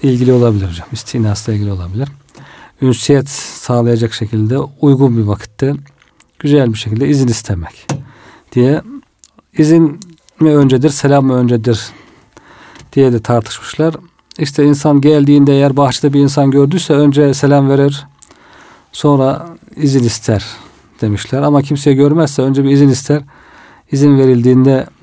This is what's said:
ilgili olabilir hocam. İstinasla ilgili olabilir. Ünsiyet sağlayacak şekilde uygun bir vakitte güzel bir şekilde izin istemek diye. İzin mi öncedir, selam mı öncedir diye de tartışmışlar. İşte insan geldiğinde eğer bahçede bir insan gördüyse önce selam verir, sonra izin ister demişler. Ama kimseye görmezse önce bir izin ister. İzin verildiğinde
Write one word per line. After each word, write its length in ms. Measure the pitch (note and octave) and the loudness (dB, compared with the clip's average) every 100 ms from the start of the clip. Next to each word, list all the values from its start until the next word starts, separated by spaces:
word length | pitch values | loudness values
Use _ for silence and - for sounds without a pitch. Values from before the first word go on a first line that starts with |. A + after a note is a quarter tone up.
ilgili 300 | C#3 B2 B2 | -2 0 2
olabilir 360 | B2+ A#2+ G#2 F#2+ | 2 2 0 -4
hocam. 200 | E2+ - | -8 -12
İstinasla 600 | A2+ - C3 A2 G2+ - | -14 -10 -4 -4 -4 -4
ilgili 200 | G#2+ G#2 | -6 -6
olabilir. 360 | G2 F2 G2+ C#3 - - - - - - - | -8 -8 -8 -10 -12 -20 -20 -20 -20 -20 -4
Ünsiyet 460 | C3 B2 - C#3 C#3 | -2 0 2 0 0
sağlayacak 840 | - - - - A#2+ A#2+ A#2 A#2 | -8 -12 -12 -4 -2 0 0 -2
şekilde 440 | - A2 A2 G#2+ C3 | -6 -6 -4 -2 -2
uygun 580 | C#3 - D3 C3+ C3+ A#2 | -6 -2 2 4 2 0
bir 40 | |
vakitte 520 | G#2 G2+ - - C3+ C#3+ - _ _ _ - - | -2 -4 -8 -6 -4 -4 -10 _ _ _ -20 -8
güzel 340 | D3 D3 B2+ | 0 2 2
bir 60 | G#2+ | -2
şekilde 300 | G#2+ A2 C#3 | -6 -4 0
izin 200 | C#3+ B2+ | 0 0
istemek 580 | A2+ - F#2 E2 - - - - - - - _ | -2 -4 -8 -8 -14 -10 -10 -12 -20 -20 -20 _
diye. 300 | B2+ B2 D3+ A3 C#4 - _ _ _ _ - | 0 0 0 -4 -16 -20 _ _ _ _ -2
İzin 420 | D3+ E3 D#3+ D#3 - - _ - | 2 4 2 -2 -16 -20 _ -2
mi 160 | D#3 D3 | 2 4
öncedir, 340 | C#3 B2+ D3 | 2 2 0
selam 340 | - C#3 C#3 C3+ | 0 0 2 2
mı 80 | |
öncedir 460 | B2+ B2 A#2+ A#2 A2 - - _ _ _ _ _ - - - - | 0 0 0 -2 -4 -6 -20 _ _ _ _ _ -20 -20 -20 -8
diye 200 | - C3+ | 0 0
de 80 | A#2+ | 0
tartışmışlar. 720 | A2 A#2+ A2 - - - D#3+ D#3 - _ _ - | -2 -4 -4 -10 -12 -4 -4 -4 -12 _ _ -8
İşte 260 | D3 - | -6 0
insan 360 | D3 C#3+ D#3 C#3+ | 2 2 2 2
geldiğinde 520 | C#3+ D3+ C#3+ D3 C#3 | 4 2 4 4 4
eğer 240 | C#3 C#3 C3+ | 2 2 0
bahçede 360 | C#3 A#2+ D3 | -2 0 -2
bir 80 | C#3+ | 2
insan 300 | C#3 C#3+ C#3 | 0 0 0
gördüyse 420 | C#3 C#3+ F3+ - | 2 2 0 0
önce 400 | D3 D3 C#3+ D3 | 2 2 2 2
selam 340 | C3+ C#3+ C#3+ C#3 | 2 0 2 2
verir, 360 | C#3 C#3 C#3+ - _ - _ _ - - - _ | 2 0 -2 -12 _ -20 _ _ -20 -20 -20 _
sonra 540 | - D3+ C#3+ C3+ C#3 E3+ E3+ - - | -4 0 0 0 -4 -10 -20 -20 -6
izin 280 | D3 C3+ | -2 0
ister 400 | A#2+ - - G#2 - - - _ _ - | 0 -4 -4 -4 -6 -16 -20 _ _ -8
demişler. 420 | A2 G2+ - C3 | -6 -6 -6 -4
Ama 200 | D3 C#3+ | 0 0
kimseye 340 | C#3 C#3+ D3 C3+ | 0 -2 0 2
görmezse 460 | C#3+ D#3 D3+ C#3+ | 2 2 0 -2
önce 220 | C3+ C3+ | -2 0
bir 60 | C#3 | 2
izin 180 | C#3 C#3+ | 4 4
ister. 340 | C3+ - D3 C#3+ _ _ - - _ _ | 2 -2 -4 -6 _ _ -20 -20 _ _
İzin 260 | C#3 C#3+ C#3 | 0 2 4
verildiğinde 680 | C3+ B2 A#2+ B2+ C3 C3 - _ | 4 2 2 4 4 2 -2 _